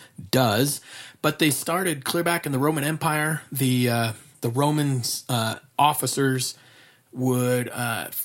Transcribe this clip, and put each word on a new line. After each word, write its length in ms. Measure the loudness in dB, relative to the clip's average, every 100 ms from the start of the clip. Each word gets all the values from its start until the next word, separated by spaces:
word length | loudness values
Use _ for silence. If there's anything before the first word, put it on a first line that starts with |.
| -14 -18 -4
does, 500 | 2 2 4 0 -2 -10 -18 -20 -2
but 160 | -2 2
they 120 | 2
started 540 | 2 0 -2 0 -2
clear 180 | -2 -2
back 240 | 0 0 0
in 60 |
the 60 | 0
Roman 260 | 2 0
Empire. 580 | -2 -2 0 0 0 -4 -6
The, 380 | -2 2 4 2
uh, 240 | 2 0 -4 -14 -6
the 100 | -4
Romans, 760 | 0 2 2 0 0 -2 -6 -4
uh, 280 | -2 -2 -6 -8 2
officers 800 | 2 2 -2 0 0 0 -4 -8 -18 -20 -20 _ _
would, 580 | -2 0 2 2 0 -2
uh, 380 | -6 -4 -4 -6 -8